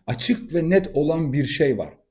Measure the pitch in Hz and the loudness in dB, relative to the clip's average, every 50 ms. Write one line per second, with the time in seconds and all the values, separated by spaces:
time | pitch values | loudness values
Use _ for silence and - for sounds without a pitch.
0 | _ - - - - - 247 - - - 160 170 165 165 180 190 185 - - 143 | _ -6 -6 -2 0 0 0 -2 -2 -4 -2 -2 2 4 4 2 2 2 0 0
1 | 147 151 160 165 165 143 131 143 135 120 - - 160 139 123 101 82 78 - - | 0 0 0 0 0 -2 0 0 -2 0 0 0 2 2 2 0 -4 -8 -10 -20
2 | _ _ | _ _